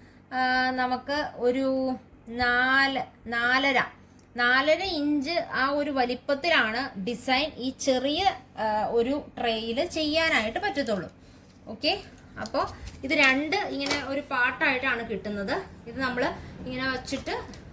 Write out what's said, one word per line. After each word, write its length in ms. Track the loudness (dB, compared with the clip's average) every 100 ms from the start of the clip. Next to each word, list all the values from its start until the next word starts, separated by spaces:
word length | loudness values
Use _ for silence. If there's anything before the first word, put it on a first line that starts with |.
| -20 -20 -6
ആ, 360 | 0 2 4 2
നമുക്ക് 600 | 0 0 -2 -2 -4 -4
ഒരു 640 | 0 2 2 2 2 0 -4 -8 -20 -12
നാല്, 720 | -2 2 2 4 4 4 0 -6 -12 -6
നാലര, 560 | -2 2 4 4 2 0 -8 -20 -20 -14 0
നാലര 460 | 4 4 4 2
ഇഞ്ച് 640 | 2 -2 0 0 0 -2 -2
ആ 160 | 0 0
ഒരു 220 | 0 0
വലിപ്പത്തിലാണ് 1120 | 0 0 -2 -2 0 2 4 2 -2 -6 -6
ഡിസൈൻ 480 | -6 -4 0 0 0 -4
ഈ 140 | -8
ചെറിയ, 680 | -2 2 2 2 2 2 0 -12 -4
ആ, 300 | 0 0 2
ഒരു 380 | 2 2 0 -4 -2
ട്രേയിൽ 440 | 0 0 -2 -2 -2
ചെയ്യാനായിട്ട് 720 | 0 2 2 4 2 0 -2
പറ്റത്തുള്ളൂ. 500 | -2 -2 0 -2 -4 -12 -20 -20 -20 -20 -16
ഓക്കെ, 360 | -2 -2 -2 -6 -20 -18 -12
അപ്പോൾ 260 | -4 -2 -2 -6 -14 -10
ഇത് 80 | 0
രണ്ട് 440 | 4 6 4 2 -2
ഇങ്ങനെ 480 | -2 -4 -2 -2 -2
ഒരു 140 | -4
പാർട്ടായിട്ടാണ് 920 | -2 2 2 2 2 2 0 0 -2
കിട്ടുന്നത്. 520 | -4 -4 -4 -2 -4 -4 -16 -12
ഇത് 120 | -4
നമ്മൾ 240 | -2 0 -2 -2 -12 -12 -8
ഇങ്ങനെ 240 | -4 -2
വച്ചിട്ട് 540 | -2 -4 -6 -4 -6 -6 -14 -18